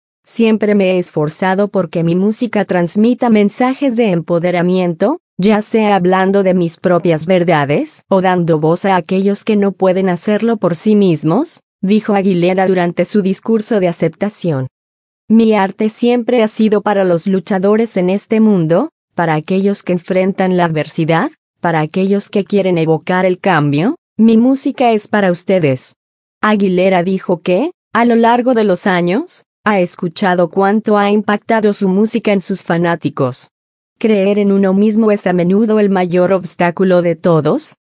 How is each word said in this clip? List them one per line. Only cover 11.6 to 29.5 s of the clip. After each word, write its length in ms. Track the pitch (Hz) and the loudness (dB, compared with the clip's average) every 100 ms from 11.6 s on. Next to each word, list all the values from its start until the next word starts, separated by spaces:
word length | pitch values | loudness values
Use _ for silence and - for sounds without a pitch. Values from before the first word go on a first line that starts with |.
| _ _ | _ _
dijo 320 | 190 214 214 | 0 0 2
Aguilera 520 | 202 196 180 175 190 190 | 0 0 0 0 2 0
durante 380 | 180 175 175 | 0 -2 -2
su 180 | 175 214 | -2 0
discurso 560 | 190 196 - 226 214 220 | -2 -4 -2 -2 0 0
de 80 | 180 | 0
aceptación. 800 | 170 165 - 202 - 175 135 131 - _ _ _ _ - | -2 -4 -4 -6 -4 -4 -4 -6 -12 _ _ _ _ 0
"Mi 260 | 220 220 | 2 4
arte 360 | 208 196 - 214 | 2 -2 -2 -6
siempre 520 | - 240 247 226 247 | -2 0 0 0 0
ha 60 | 214 | 0
sido 320 | - 214 208 | 0 0 0
para 240 | 208 202 | 0 0
los 240 | 185 170 196 | 0 0 0
luchadores 680 | 190 - 190 196 220 226 190 | -4 -2 -2 0 0 -2 -2
en 140 | 180 | -2
este 300 | 202 - 220 | -2 -2 2
mundo, 500 | 220 190 160 170 311 - _ | 2 2 2 0 0 -8 _
para 200 | - 165 | -4 -2
aquellos 480 | 156 151 190 196 196 | -2 -2 -2 -2 -2
que 100 | - | -4
enfrentan 640 | 180 - 185 190 196 185 180 | -4 -2 -2 0 0 0 0
la 80 | |
adversidad, 680 | 170 156 147 - 160 160 277 - _ _ | 0 -2 -4 -4 0 0 -2 -8 _ _
para 200 | 175 160 | -2 -2
aquellos 480 | 151 190 190 202 - | -2 -2 0 -2 -2
que 160 | 208 | -4
quieren 340 | 185 202 185 170 | -2 0 0 0
evocar 460 | 160 160 - 185 | 0 -2 -2 0
el 140 | 185 180 | 0 0
cambio, 560 | 196 160 147 143 202 339 _ - | 0 2 2 0 -2 -4 _ 0
mi 200 | 226 220 | 4 4
música 540 | 247 269 285 - 240 | 4 2 -2 0 0
es 140 | 220 - | 0 -2
para 240 | 214 190 | 0 0
ustedes". 640 | 175 - 185 147 131 - - _ _ _ _ | -2 0 0 0 -2 -8 -16 _ _ _ _
Aguilera 640 | 214 214 202 180 190 185 | -2 0 0 2 2 0
dijo 400 | 175 190 - 175 | 0 -4 -4 -4
que, 280 | - 180 311 - _ | 0 -2 -2 -8 _
a 120 | 220 | 0
lo 120 | 240 226 | 2 4
largo 380 | 226 240 247 | 4 2 2
de 100 | 226 | 2
los 220 | 214 180 208 | 0 0 0
años, 580 | 180 175 208 359 - - | 0 0 -2 -4 -12 -16